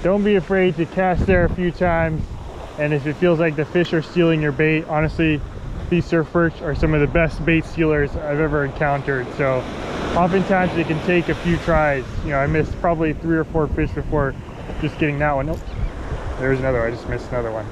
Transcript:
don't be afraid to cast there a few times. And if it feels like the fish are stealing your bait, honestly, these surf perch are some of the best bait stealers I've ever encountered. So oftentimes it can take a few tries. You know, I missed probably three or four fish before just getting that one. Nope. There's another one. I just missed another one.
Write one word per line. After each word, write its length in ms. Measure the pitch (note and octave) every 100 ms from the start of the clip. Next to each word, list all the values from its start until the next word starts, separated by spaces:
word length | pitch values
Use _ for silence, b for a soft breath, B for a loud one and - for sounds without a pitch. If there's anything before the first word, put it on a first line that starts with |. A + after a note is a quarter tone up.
don't 200 | E3+ G3+
be 120 | G#3 G3+
afraid 420 | - G3 F#3 D#3
to 80 | E3
cast 400 | - F#3 F3+ -
there 200 | F#3 E3+
a 40 |
few 220 | - F3+
times. 500 | D#3+ F3+ E3 E3 D#3+ - - - - - -
And 160 | D3
if 140 | D3+ C#3
it 60 | C#3+
feels 240 | F3+ E3
like 160 | E3+ D3+
the 100 | D3
fish 260 | F3+ E3+
are 120 | E3+
stealing 360 | D3 F3 E3 D#3+
your 120 | D3+
bait, 340 | C3+ D#3 D#3 E3
honestly, 540 | D#3 D#3 - D#3+ D3+ C3 - - - -
these 160 | F3 -
surf 260 | E3+ D#3
perch 300 | F3 E3 -
are 140 | - C#3
some 180 | D#3+
of 80 | D3+
the 60 | D3
best 360 | E3+ D#3+ -
bait 220 | D#3 E3 D#3+
stealers 500 | - D#3+ D3+ C#3+ -
I've 240 | D3+ D3
ever 260 | D#3 D3 C#3
encountered. 600 | B2+ D3+ C#3+ C3+ C3+ A#2+ -
So 280 | C#3 C3 B2 - - - - -
oftentimes 600 | F3 F#3+ F3+ F#3+ F3+ D#3+
it 80 | D#3
can 140 | D#3 D#3+
take 220 | F3+ E3
a 60 | D#3
few 220 | F3 E3
tries. 480 | - D#3+ D3+ C#3 B2 -
You 80 | E3
know, 60 | C#3+
I 80 | C#3
missed 340 | D#3+ D3+ -
probably 320 | F3+ E3 D#3+
three 220 | D3 E3 E3
or 100 | D3+
four 220 | E3 D3
fish 220 | - D3+
before 460 | - C#3 D3+ C#3 - - - - -
just 200 | D#3 -
getting 180 | D#3 C#3+
that 180 | D3+ C#3+
one. 120 | C#3
Nope. 120 | F#3 - - - - - - - -
There's 200 | C3 C3
another 220 | C3+ B2
one. 80 | A2+
I 20 |
just 180 | A#2 -
missed 200 | A#2+ -
another 200 | B2+ A#2
one. 140 | A2 G#2